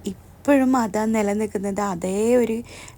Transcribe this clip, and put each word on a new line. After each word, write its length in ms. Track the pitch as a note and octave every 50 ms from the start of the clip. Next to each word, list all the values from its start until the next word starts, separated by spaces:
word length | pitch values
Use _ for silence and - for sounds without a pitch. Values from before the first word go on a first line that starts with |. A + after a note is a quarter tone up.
| - G3+ F#3 - - - - -
ഇപ്പോഴും 360 | - C#4 C#4+ C4+ C4 B3+ C4 B3+
അതാ 280 | A3+ G3+ F3+ G#3+ G#3+
നിലനിൽക്കുന്നത്, 760 | A3 A3 A3 G#3 G3+ G#3 G#3+ G#3+ G#3 - G#3 F#3+ G3+ G3 G3
അതേ 540 | G3+ G3+ F#3 E3 F#3 F#3 F#3+ G3+ G#3+ A#3 B3
ഒരു 200 | B3 A#3 A3 A3 A#3 A#3+ - - - - - -